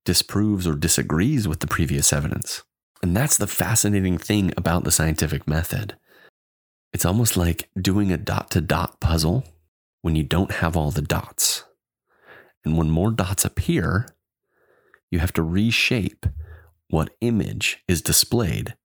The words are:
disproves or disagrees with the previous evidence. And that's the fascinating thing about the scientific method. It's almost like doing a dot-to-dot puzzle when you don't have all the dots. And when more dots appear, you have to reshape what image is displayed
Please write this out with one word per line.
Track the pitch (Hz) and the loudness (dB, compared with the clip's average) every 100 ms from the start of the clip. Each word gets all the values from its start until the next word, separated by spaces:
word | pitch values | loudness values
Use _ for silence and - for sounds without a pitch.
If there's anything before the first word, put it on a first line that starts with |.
disproves | - 87 - 101 107 101 87 | -2 0 0 0 2 2 0
or | |
disagrees | 71 85 - - 78 117 147 98 | 0 0 0 0 2 2 2 0
with | 76 | -2
the | 73 | -4
previous | - 73 69 - | -2 0 2 2
evidence. | 71 73 - - - - _ _ _ | 0 -2 -4 -6 -10 -12 _ _ _
And | 90 95 | 0 0
that's | 151 - | 2 0
the | 104 | 0
fascinating | - 90 113 104 101 95 87 | -2 0 2 2 2 2 0
thing | - 104 92 - | 0 2 2 0
about | 82 85 | 0 0
the | - | 2
scientific | - 80 80 76 73 - | 2 2 2 0 -2 -2
method. | 78 85 - 104 - _ - - _ _ _ _ _ _ | -2 -2 -4 -6 -12 _ -20 -20 _ _ _ _ _ _
It's | 87 | -2
almost | 87 107 117 92 | 0 2 2 2
like | 85 85 - 95 | 2 0 -4 -4
doing | 92 98 101 | 0 2 2
a | 85 | 0
dot-to-dot | - - - 92 76 78 - - | -2 -6 -2 -2 0 0 -2 -2
puzzle | - 82 80 113 - _ _ _ _ _ | 0 2 2 0 -4 _ _ _ _ _
when | 85 78 | -2 0
you | |
don't | 71 85 95 | 2 0 0
have | - 85 82 | 0 0 0
all | 73 | 0
the | - | -2
dots. | 143 - - - - - - _ _ _ _ _ _ - - _ | -2 -2 -4 -4 -2 -2 -8 _ _ _ _ _ _ -20 -20 _
And | - 82 | -2 0
when | 78 | 2
more | 80 104 | 2 0
dots | 110 95 98 | 0 -2 -2
appear, | - - - 170 85 98 120 _ _ _ _ _ _ _ _ _ _ | -4 -2 -2 0 0 -2 -2 _ _ _ _ _ _ _ _ _ _
you | 90 | -2
have | 87 | -2
to | - | -2
reshape | 80 90 113 117 - 123 87 - - - - - - _ _ | 0 0 2 2 0 0 -2 -4 -6 -6 -14 -18 -20 _ _
what | 78 76 - | -2 -2 -2
image | 120 113 53 53 - - - | -2 0 -2 -4 -4 -6 -2
is | 85 | -2
displayed | - - - 117 101 53 - - | 2 0 2 2 0 -2 -6 -10